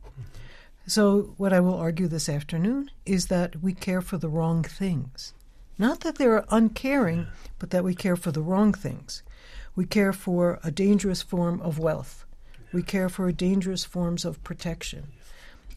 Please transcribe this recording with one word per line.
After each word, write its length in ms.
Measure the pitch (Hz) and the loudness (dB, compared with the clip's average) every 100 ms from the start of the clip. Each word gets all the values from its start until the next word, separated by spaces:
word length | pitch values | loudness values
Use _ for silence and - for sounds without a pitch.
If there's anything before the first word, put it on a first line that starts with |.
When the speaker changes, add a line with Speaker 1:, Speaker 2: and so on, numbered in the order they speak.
| - - 123 - - - - - - | -18 -16 -14 -14 -16 -18 -20 -16 -2
Speaker 1:
So 480 | 214 208 202 202 - | 4 6 6 2 -2
what 160 | 196 | 2
I 80 | 185 | 4
will 140 | 180 185 | 4 2
argue 300 | 165 165 180 | 0 0 0
this 180 | 160 156 | -2 -2
afternoon 640 | 147 147 165 190 269 277 - - | -4 -2 0 0 0 -4 -8 -2
is 220 | 190 175 | 0 2
that 340 | 180 175 170 | 0 0 -2
we 100 | 180 | -4
care 280 | 185 - 185 | -2 -2 -2
for 160 | 180 185 | -2 -4
the 100 | 160 | -2
wrong 360 | 156 160 165 | 0 2 2
things. 680 | 151 - 196 156 131 - - - - - - - | 0 -2 -2 -2 -4 -10 -16 -18 -20 -20 -12 0
Not 240 | 220 311 | 2 2
that 140 | 330 311 | -2 2
they're 260 | 262 220 - | 4 4 4
uncaring, 680 | 220 226 220 269 277 202 165 | 4 4 2 0 2 2 0
Speaker 2:
Yeah. 60 | 175 - - - | -4 -10 -14 -10
Speaker 1:
but 120 | 175 | -2
that 160 | 180 185 | 0 0
we 100 | 175 | 0
care 220 | 196 175 | 0 0
for 140 | 175 | 0
the 100 | 151 | -2
wrong 320 | 156 190 214 | 0 4 4
things. 500 | 196 139 - - - - - - - - - | 4 -2 -8 -12 -14 -16 -20 -18 -14 -8 -4
We 80 | 180 | 0
care 260 | 214 196 | 2 2
for 480 | 190 - 175 175 175 | 0 -2 2 2 0
a 100 | 165 | -4
dangerous 500 | 151 196 208 196 175 | 0 4 4 2 -4
form 400 | - 180 170 175 | -2 0 0 0
of 180 | 175 151 | -2 0
wealth. 460 | 160 156 - - - - - | 0 -2 -6 -14 -18 -18 -18
Speaker 2:
Yeah. 60 | - - | -20 -6
Speaker 1:
We 100 | 175 | -4
care 240 | 170 196 185 | -2 0 0
for 240 | 180 185 | 0 0
dangerous 540 | 160 180 196 185 185 - | 2 2 2 0 -4 -6
forms 400 | 175 170 175 175 | -2 -2 -2 -4
of 180 | 151 | -8
protection. 600 | - 165 175 165 - - 143 - - - - - - | -10 -8 -6 -6 -8 -10 -12 -16 -20 -20 -20 -20 -16